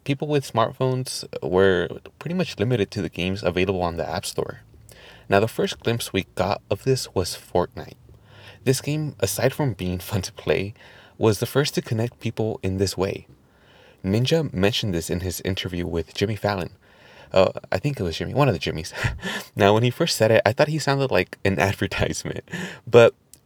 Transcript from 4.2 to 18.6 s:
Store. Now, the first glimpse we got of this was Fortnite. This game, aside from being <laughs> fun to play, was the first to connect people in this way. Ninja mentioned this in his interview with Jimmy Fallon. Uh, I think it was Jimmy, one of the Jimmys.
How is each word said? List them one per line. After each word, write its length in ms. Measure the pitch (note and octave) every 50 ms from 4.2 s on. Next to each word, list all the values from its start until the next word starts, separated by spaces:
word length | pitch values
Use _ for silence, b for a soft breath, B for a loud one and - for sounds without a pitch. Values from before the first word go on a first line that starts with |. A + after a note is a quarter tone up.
| -
Store. 360 | - - - - - - - - _ - - B B B B B B B B B B
Now, 100 | G2 G2+
the 80 | A2
first 320 | A2 - - F#3+ G3 - -
glimpse 320 | - A2+ A#2 A#2+ - -
we 140 | - F#2+ - - _
got 260 | - F#2 G2 - - - -
of 140 | G#2 - -
this 300 | C3+ C3 - - - -
was 220 | G2 F2 - -
Fortnite. 600 | - - - - F2+ E2+ - - D#2+ D2 - - - - - B B B B B B B B B B -
This 180 | B2 C3+ -
game, 340 | - C#3 D3+ D#3 D3+ C#3+ - -
aside 340 | G#2 - - - A2+ C3+ -
from 200 | - D3+ B2+ G2
being 260 | - F2+ F2+ F#2 F#2
<laughs> 100 | - -
fun 120 | G#2+ F#2 -
to 100 | - -
play, 400 | - - E2 D2+ - G2 G#2 B B B B B B B B B
was 220 | - G#2+ A2 G2+ -
the 60 | A#2+
first 300 | - - C#3 D3 - -
to 60 | F3
connect 380 | - - A#2 A2 A2+ B2+ - _
people 400 | - A2+ - - A2 A2 - -
in 160 | - F#2+ F#2+
this 200 | F#2+ G2 F#2+ -
way. 300 | - F#2+ F#2+ - - - - - _ b b b b b b b b b b b b -
Ninja 480 | F#2 G2+ A#2 B2+ - D#3+ E3 D3 - -
mentioned 400 | F2+ G2 G#2 - - A#2 G#2 E2
this 160 | E2 - -
in 120 | E2+ F2+
his 200 | F#2 F#2 - -
interview 460 | - - F#2+ - - F2+ F2+ F2 F2
with 260 | E2 E2+ E2 E2 - -
Jimmy 220 | - G2+ G#2+ A2
Fallon. 360 | - - G2+ G2+ F#2 D#2+ - - _ B B B B B B B B B B -
Uh, 160 | F#2+ F#2+ - - - - -
I 100 | - F#2
think 200 | - D3 C#3 -
it 40 | F#2+
was 140 | E2+ E2
Jimmy, 160 | - F2 F2+ G2
one 140 | B2+ D3
of 60 | B2+ F#2
the 60 |
Jimmys. 340 | D2+